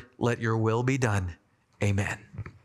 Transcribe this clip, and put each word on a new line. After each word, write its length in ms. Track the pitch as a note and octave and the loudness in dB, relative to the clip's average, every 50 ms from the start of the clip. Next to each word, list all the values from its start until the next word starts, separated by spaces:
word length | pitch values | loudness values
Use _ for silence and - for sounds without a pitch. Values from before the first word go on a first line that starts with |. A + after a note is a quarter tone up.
| - - _ | -6 -8 _
let 220 | - - A#2+ A#2+ - | -2 0 0 0 0
your 160 | A#2 A2+ A2+ | 0 0 0
will 260 | A2+ A2 A2 A2+ A#2+ | 2 2 2 2 2
be 160 | B2 C3 C3+ | 2 0 0
done. 380 | C3 B2 A2 G2+ G2 F#2 F2 - - _ _ _ _ _ _ _ - A2 | 2 2 2 2 0 0 -2 -6 -10 _ _ _ _ _ _ _ -2 0
Amen." 340 | G2+ G2 G2+ G2+ F#2 - - - - - - - - - - | 0 2 2 0 -2 -4 -8 -12 -16 -12 -12 -12 -12 -14 -20